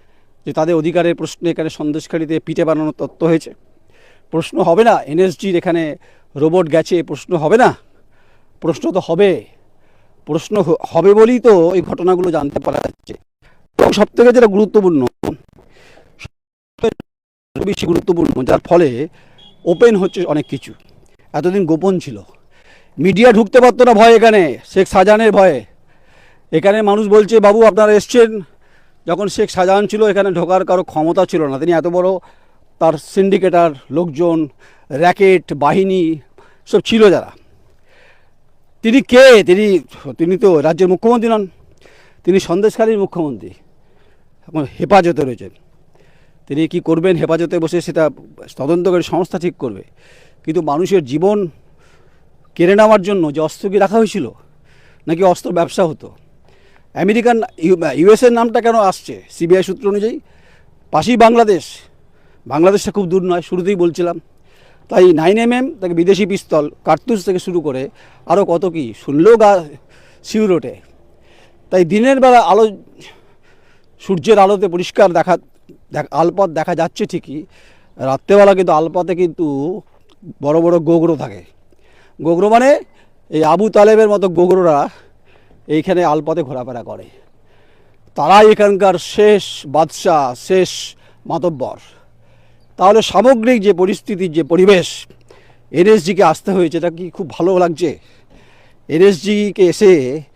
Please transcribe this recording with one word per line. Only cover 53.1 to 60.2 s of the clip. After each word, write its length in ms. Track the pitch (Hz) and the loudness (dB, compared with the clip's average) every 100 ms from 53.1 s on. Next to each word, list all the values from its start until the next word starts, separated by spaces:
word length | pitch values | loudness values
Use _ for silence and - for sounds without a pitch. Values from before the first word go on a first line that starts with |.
| 202 156 | -2 -2
যে 80 | 147 | -4
অস্ত্র 280 | 156 - 202 | -6 -6 -4
কি 80 | 196 | 0
রাখা 200 | 196 220 | 0 0
হয়েছিল, 340 | 220 196 120 - _ _ _ _ _ _ - | -2 -2 -8 -12 _ _ _ _ _ _ -8
নাকি 160 | 165 | 0
অস্ত্র 280 | 190 175 - | 0 0 -4
ব্যবসা 340 | 175 165 - 175 | -4 -4 -2 -4
হতো?" 300 | 143 - - _ _ _ _ _ _ _ | -4 -18 -20 _ _ _ _ _ _ _
আমেরিকান, 480 | - 180 226 233 226 - - | -6 -2 0 0 -2 -4 -4
ইউ-, 280 | 165 180 160 | -2 0 -2
ইউএসএর 380 | 131 185 214 247 | 0 2 4 4
নামটা 300 | 233 233 226 | 2 0 -2
কেন 140 | 226 226 | 0 0
আসছে 460 | 196 - - 104 - | 0 -2 -10 -18 -18
সিবিআই 340 | - 165 185 | -6 0 2
সূত্র 260 | 180 185 196 | 0 -4 -4
অনুযায়ী? 300 | 202 214 277 | -2 -4 -6